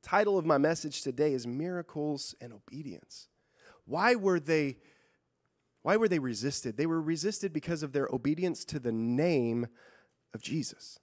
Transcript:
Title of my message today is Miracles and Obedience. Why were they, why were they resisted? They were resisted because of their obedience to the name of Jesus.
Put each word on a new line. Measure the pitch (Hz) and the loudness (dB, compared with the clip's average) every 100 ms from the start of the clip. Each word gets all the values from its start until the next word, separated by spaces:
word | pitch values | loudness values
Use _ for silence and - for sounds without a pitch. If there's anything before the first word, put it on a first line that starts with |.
Title | - 190 208 196 | 2 2 4 2
of | 160 | 4
my | 143 | 4
message | 147 165 156 - | 4 2 -4 -6
today | - 123 151 | -6 0 2
is | 135 120 | 2 -2
Miracles | 123 170 180 165 156 147 143 - - | -6 -4 -6 -8 -6 -4 -4 -8 -12
and | 120 | -16
Obedience. | 107 - 131 147 87 _ - - _ _ _ - - - | -18 -16 -14 -12 -14 _ -20 -20 _ _ _ -20 -20 -8
Why | 147 214 | 0 2
were | 247 196 180 | 4 4 2
they, | 143 160 143 127 _ _ _ _ _ _ _ _ _ _ | 4 2 2 -2 _ _ _ _ _ _ _ _ _ _
why | - 208 | 0 4
were | 226 | 4
they | 175 | 2
resisted? | 131 107 123 139 127 107 | 0 -2 -2 -4 -6 -2
They | 160 | 0
were | 165 | 0
resisted | 156 165 175 214 196 | 0 0 -2 -2 -4
because | 156 - 165 | -4 -4 -4
of | 147 | -2
their | 135 123 | -2 0
obedience | 131 127 156 180 143 - | 0 0 0 0 -2 -6
to | 151 | -4
the | 120 | -2
name | 113 117 123 170 156 120 117 120 _ - - _ _ _ | 0 0 2 2 2 2 0 -4 _ -20 -20 _ _ _
of | 110 | -14
Jesus. | - 151 123 - - - | -6 -4 -6 -10 -20 -20